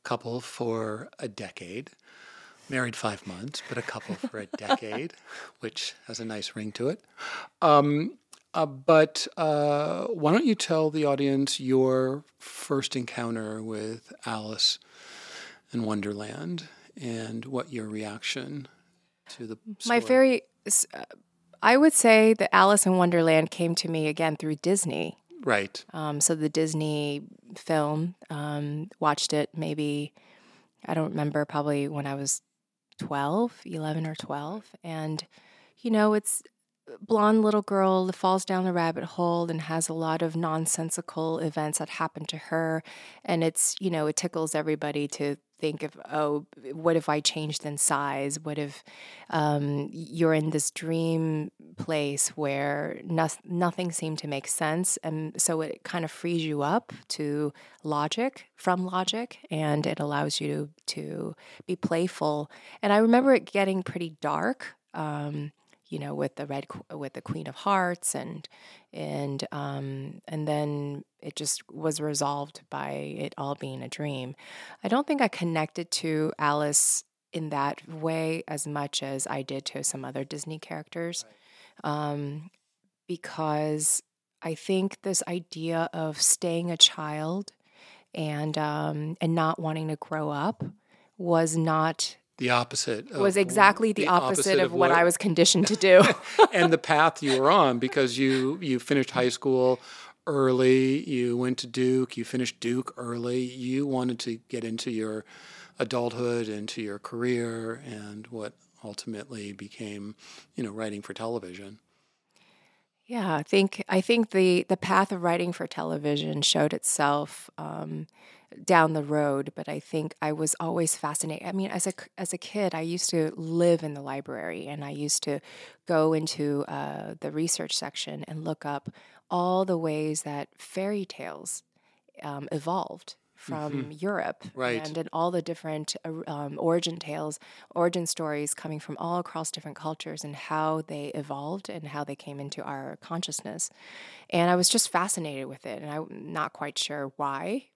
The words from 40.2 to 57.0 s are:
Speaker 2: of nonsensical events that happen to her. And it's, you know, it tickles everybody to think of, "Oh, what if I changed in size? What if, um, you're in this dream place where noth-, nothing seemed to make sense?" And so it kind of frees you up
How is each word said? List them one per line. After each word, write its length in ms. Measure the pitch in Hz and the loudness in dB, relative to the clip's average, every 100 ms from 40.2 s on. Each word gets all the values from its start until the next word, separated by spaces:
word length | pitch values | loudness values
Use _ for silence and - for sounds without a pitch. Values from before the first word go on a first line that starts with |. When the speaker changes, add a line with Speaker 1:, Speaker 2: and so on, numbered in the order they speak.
Speaker 2:
of 140 | 165 160 | 0 0
nonsensical 1040 | 170 160 160 - 160 - - - 160 165 | 0 0 0 -2 -2 -4 -6 -4 -2 -2
events 400 | 160 151 151 151 | -2 -2 -2 -4
that 100 | 156 | -6
happen 360 | - 160 - 156 | -4 -6 -6 -10
to 120 | 156 | -10
her. 460 | - 165 165 160 - - - - | -4 -2 0 -2 -6 -18 -20 -14
And 200 | - 170 | -2 2
it's, 320 | 160 - - - | 2 2 0 0
you 100 | 190 | -2
know, 180 | 165 151 | 0 0
it 80 | - | 0
tickles 360 | 175 165 160 | -2 -2 -2
everybody 540 | 151 156 151 147 147 143 | -2 0 -2 -2 -4 -4
to 280 | - 143 143 _ - | -4 -4 -4 _ -6
think 240 | 156 151 | -4 -4
of, 120 | 151 - - | -8 -10 -8
"Oh, 360 | 151 147 147 - - 131 | -2 0 -2 -4 -16 -12
what 220 | 160 165 165 | -2 2 2
if 120 | 156 | 2
I 120 | 151 | 0
changed 460 | - 160 156 151 147 | 0 -2 -4 -6 -6
in 100 | 147 | 0
size? 640 | - 143 143 139 139 151 | 2 2 0 -2 -4 -4
What 180 | 156 147 | -6 -6
if, 260 | 143 - - - - - - | -6 -8 -18 -20 -20 -20 -4
um, 600 | 165 151 147 143 143 143 | 0 2 2 2 -2 -4
you're 400 | 160 165 165 165 | -8 -8 2 4
in 160 | 156 156 | 4 2
this 220 | 156 - | 0 -2
dream 800 | - 165 165 165 165 160 156 151 - 78 - | -4 -2 0 2 2 0 0 -4 -10 -18 -10
place 520 | - 156 143 143 - | -4 -2 0 0 -2
where 680 | - 147 139 143 147 151 - - | -2 -2 0 0 -2 -4 -8 -4
noth-, 340 | 165 160 - - | 0 0 -2 -6
nothing 460 | 175 180 170 180 | 0 0 0 -4
seemed 260 | 160 156 151 | -4 -4 -6
to 80 | 147 | -6
make 200 | 139 - | -6 -4
sense?" 500 | - 160 160 185 - | -2 0 0 0 -2
And 360 | 160 156 156 - | -4 -6 -6 -2
so 220 | - 160 | 0 0
it 220 | 156 - | -4 -8
kind 200 | - 175 | -8 -4
of 60 | 160 | -4
frees 320 | - 170 170 | -6 -4 -2
you 200 | 160 147 | -2 0
up 280 | 143 214 - - | 0 0 -2 -14